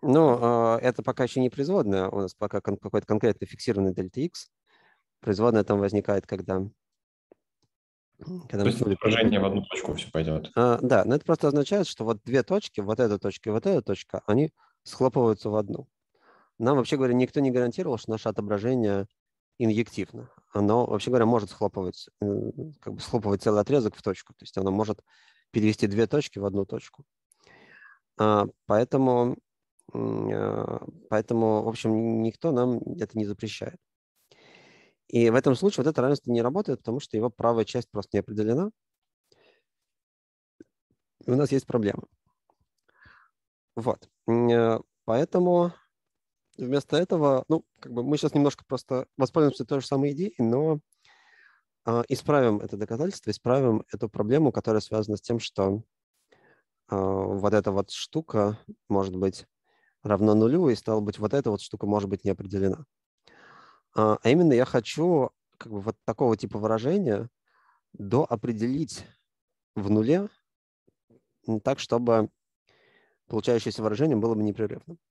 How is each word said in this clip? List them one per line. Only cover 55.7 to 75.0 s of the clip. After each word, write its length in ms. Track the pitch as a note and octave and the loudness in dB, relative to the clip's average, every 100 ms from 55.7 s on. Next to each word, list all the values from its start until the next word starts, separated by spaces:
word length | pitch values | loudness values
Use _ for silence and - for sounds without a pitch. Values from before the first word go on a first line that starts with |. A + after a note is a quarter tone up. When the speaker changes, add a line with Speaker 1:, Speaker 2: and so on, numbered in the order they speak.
| G2+ - _ _ _ _ _ _ _ _ _ _ | 0 -6 _ _ _ _ _ _ _ _ _ _
Speaker 1:
а, 80 | G2+ | -4
вот 580 | F#2+ G2 F#2+ G2 G2+ | -2 -2 -4 -2 2
эта 180 | G#2 G2 | 2 0
вот 180 | G2 G2 | -2 -4
штука 680 | - - D#3 D#3+ A2 G2+ A2 - - _ | -8 -8 -8 -4 0 0 -2 -12 -20 _
может 280 | G2+ F#2+ F#2 | -2 -2 -2
быть 300 | F#2+ F#2 - _ _ _ _ _ | -4 -4 -18 _ _ _ _ _
равна 300 | G#2+ G2+ G#2+ | -2 2 4
нулю, 340 | G#2+ A2 D#3 E3+ | 6 4 4 2
и, 60 | A2 | 0
стало 240 | - A2 | -2 -2
быть, 180 | G#2 G#2 | -2 -4
вот 140 | G#2+ | -2
эта 160 | C#3 B2+ | -2 -2
вот 120 | G#2 | -4
штука 240 | - G#2+ G2+ | -6 -10 -2
может 220 | G#2 G2+ | -2 0
быть 140 | G2 | -4
не 60 | - | -2
определена. 540 | F#2 G2 G2 G2 B2+ D3+ _ _ _ _ - - - - _ _ - | -4 -4 -2 -2 -2 -10 _ _ _ _ -20 -20 -20 -20 _ _ 2
А, 220 | G#2+ G#2+ | 2 4
а 60 | A2+ | 4
именно 220 | D3 E3+ | 4 6
я 120 | B2 | 4
хочу 640 | B2+ C3 A2 - E3+ E3+ B2+ _ _ _ | 2 0 -2 -2 0 2 0 _ _ _
как 140 | - | -12
бы 80 | G#2+ | -10
вот 160 | G2+ A2+ | -8 -8
такого 320 | - A#2 C3 A2 | -6 0 2 2
типа 220 | G2+ G#2+ | -2 -4
выражения 720 | A2 A2 A#2+ F#3+ F3+ G#2 A#2+ _ _ _ _ _ _ | -2 0 0 0 0 -2 -4 _ _ _ _ _ _
"доопределить 1120 | - G2 A#2 D#3+ A2+ B2 A2 A2+ C#3 D#3+ - - _ _ _ _ _ _ - | -14 -2 0 0 -2 -4 -4 -2 -2 -6 -10 -18 _ _ _ _ _ _ -8
в 140 | G2+ | 0
нуле", 380 | G#2+ A2 E3+ G3+ _ _ _ _ _ _ _ _ _ _ _ - | 2 4 2 0 _ _ _ _ _ _ _ _ _ _ _ -6
м, 120 | A2 | -2
так, 180 | A#2 C3+ | -2 -2
чтобы 520 | - A#2+ A#2+ A2+ G#2+ _ _ _ _ _ _ _ _ _ _ | 0 0 4 4 2 _ _ _ _ _ _ _ _ _ _
получающееся 540 | G#2+ - A#2 A2 - | -6 0 0 0 -4
выражение 340 | A2 G#2+ D#3 B2 | -4 0 0 2
было 180 | A2+ | 0
бы 80 | A2 | 0
непрерывным. 560 | G#2+ G#2 G#2+ - - E3+ | -2 -2 -6 -6 -14 -20